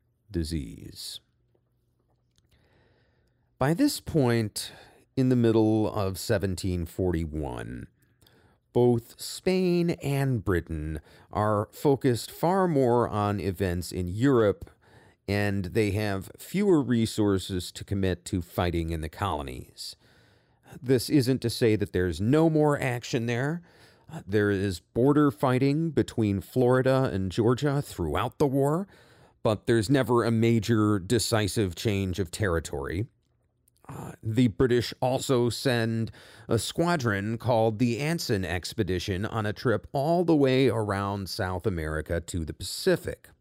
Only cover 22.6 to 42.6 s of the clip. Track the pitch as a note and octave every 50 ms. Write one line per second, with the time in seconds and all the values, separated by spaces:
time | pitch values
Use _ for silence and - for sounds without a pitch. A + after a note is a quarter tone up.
22.6 | D3+ D3 C#3+ - - C3 A#2+ A#2+ - - - A#2+ A#2 A#2+ A#2+ A#2+ C3+ D3 E3+ E3+
23.6 | E3+ _ _ - - - _ _ _ - D#3+ E3 - F#2 G2+ G#2+ G#2 G2+ G2+ F#2+
24.6 | G2 G2+ F2 - - _ - A#2 B2+ C#3+ C#3+ D3+ D3 C#3+ - - D3 B2+ B2+ B2
25.6 | C3+ C#3 C#3+ D#3+ E3 E3 C3+ A#2 G#2 - - A#2+ A2 G2+ G2 F#2+ - - - B2+
26.6 | B2 B2 B2+ C3 B2 C3 C3 C3 C3+ - - F#2+ F#2+ F#2 - A#2+ G#2 A#2+ B2+ A2+
27.6 | C#3+ D3 C#3 C#3+ - - - - E2+ D2+ C#2+ F#2 A2+ B2 - - D#3 C3+ C3 C#3
28.6 | C#3 C#3+ D#3 F3+ G3+ - - - - - - _ - _ _ _ - A#2 G#2 F#2+
29.6 | - - A#2 A2+ G2 F2+ C#3+ C3+ B2+ A#2 B2 A#2+ G#2 A#2 A2+ A2 A2+ A#2 A#2 A2+
30.6 | A2 - A#2 G#2+ G#2+ G#2 G#2 G2 E2+ G2 B2 A2 - - A#2 G#2+ G#2+ F#2+ - A#2
31.6 | G#2 F2+ E2+ - - A2+ G2+ G2 G2 F#2 E2+ - F#2 - - - A2 F#2 E2+ E2
32.6 | D#2+ - - C#2 C#2 C2+ D#2 F#2+ A#2+ - _ _ _ _ _ _ _ _ _ _
33.6 | _ _ _ _ _ - - - - - - - - A2 G#2+ B2 B2+ A#2+ - -
34.6 | C3+ A#2 A#2+ A#2+ - - - - C3 B2 C3 C3 - - C3+ A#2+ A#2+ A#2+ - -
35.6 | - C3+ A#2+ A#2 A2+ A2+ A2+ A2+ A2+ - - - - - - - - - A2+ A2+
36.6 | - - - D#3+ E3+ F3 F3 D3 A#2+ A2+ G2+ G2 G2+ A2 A#2 A2+ - A#2 B2 A2
37.6 | A2+ A#2 G#2+ G#2 B2+ A#2+ A#2 G#2 C#3+ D#3 E3+ E3 - - A2+ F#2+ F#2 D#2 F2 F2+
38.6 | - - - - G2+ F2 F#2 F2 - - F#2 F2+ G#2+ - - A2+ G#2 G#2+ G2+ -
39.6 | - B2+ G#2+ - - - - C#3 C3+ E3 E3+ F3+ F3 E3 D#3+ C#3+ C#3 C3 B2+ C3
40.6 | C3+ A#2+ G#2 A2+ G#2+ G#2 G2 G2 G2+ G2 G2+ G2+ F#2+ - - - F#2+ F#2 F#2 F2+
41.6 | - A2 F#2 E2 D#2 D#2 D#2 D#2 D#2 - E2+ E2+ - - - F2 D#2 D#2 D#2+ -